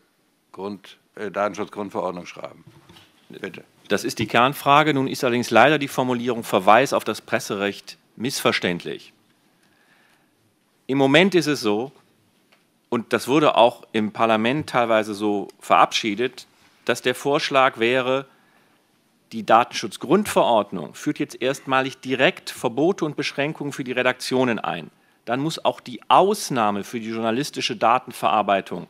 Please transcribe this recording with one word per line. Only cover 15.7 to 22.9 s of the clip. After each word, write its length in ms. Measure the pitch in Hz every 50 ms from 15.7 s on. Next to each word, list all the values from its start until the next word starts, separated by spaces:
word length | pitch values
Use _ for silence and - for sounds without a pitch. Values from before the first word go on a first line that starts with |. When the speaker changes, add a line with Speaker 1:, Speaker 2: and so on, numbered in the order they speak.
| 101 82 147 - - - - 110 101 104 123 127 - - - _ _ _ _ _ _ _ _
Speaker 2:
dass 160 | - 120 -
der 140 | - 127 123
Vorschlag 640 | - - 143 143 156 - - 143 135 131 135 - 117
wäre, 480 | 113 117 127 131 123 127 131 135 135 - _ _ _ _ _ _ _ _ _ _ _ _ _ _ _ _ _ _ _ _
die 120 | - 113 101
Datenschutzgrundverordnung 1500 | - 117 113 120 - - - - 101 - - - 117 160 208 208 - - 185 156 - 117 107 101 - 98 85 - - -
führt 240 | - - 151 147 -
jetzt 240 | 147 - - -
erstmalig 580 | 120 131 139 - - 135 131 131 131 135 - -
direkt 520 | - 127 131 117 135 180 185 - - -
Verbote 520 | - - - 127 113 131 151 180